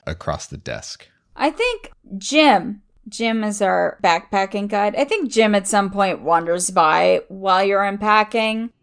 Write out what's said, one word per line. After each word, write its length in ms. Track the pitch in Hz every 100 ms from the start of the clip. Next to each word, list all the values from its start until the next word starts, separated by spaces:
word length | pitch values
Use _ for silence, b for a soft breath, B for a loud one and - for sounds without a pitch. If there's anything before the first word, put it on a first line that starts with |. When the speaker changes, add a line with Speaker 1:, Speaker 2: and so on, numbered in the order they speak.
| -
Speaker 1:
across 420 | 82 - 76 -
the 100 | -
desk. 500 | - 55 - - - _ _ -
Speaker 2:
I 120 | 285
think 400 | 320 494 440 - - - 196
Jim, 640 | 190 294 302 208 165 208 _ _ -
Jim 360 | - 226 226
is 180 | 214 202
our 380 | 196 180 175 -
backpacking 640 | 190 170 - 202 190 208 202
guide. 280 | 208 208 -
I 80 | 285
think 240 | 440 285
Jim 220 | 220 220 202
at 120 | 190
some 220 | 208 196
point 300 | 196 196 170
wanders 500 | 135 170 165 175 180
by 500 | 185 160 165 180 185 -
while 360 | 190 190 185
you're 200 | 196 196
unpacking 880 | 202 202 214 214 208 226 220 220 226 _